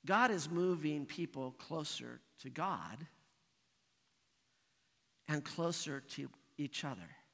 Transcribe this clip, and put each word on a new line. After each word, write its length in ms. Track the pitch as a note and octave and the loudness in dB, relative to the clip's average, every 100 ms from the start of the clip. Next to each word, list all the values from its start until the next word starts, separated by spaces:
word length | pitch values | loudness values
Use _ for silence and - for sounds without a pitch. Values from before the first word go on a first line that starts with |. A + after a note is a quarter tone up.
| - | 6
God 240 | G3+ B3 | 6 8
is 180 | G3 D3 | 6 2
moving 540 | E3+ F#3 F3 D3+ D3+ | 2 4 4 2 0
people 500 | C#3 - E3+ C3+ C3 B2+ | -2 -4 -4 -2 -6 -8
closer 600 | - D#3+ D3+ - A#2+ A#2+ _ - | -6 -4 -2 -4 -6 -12 _ -14
to 80 | C3+ | -10
God 580 | B2+ F#3 B2+ E2 A#2 D#3+ - _ _ _ _ _ _ _ _ _ _ _ _ _ _ _ _ _ _ _ _ - | -2 -2 -2 -4 -10 -12 -16 _ _ _ _ _ _ _ _ _ _ _ _ _ _ _ _ _ _ _ _ -2
and 160 | D3+ | -2
closer 560 | D3+ - E3+ E3+ D#3 C#3 - | -2 0 0 0 -2 -4 -6
to 180 | - C#3 - _ - | -8 -8 -10 _ -4
each 260 | C#3+ - | -4 -2
other. 280 | D3 G#2+ E2 - - | -4 -4 -10 -16 -20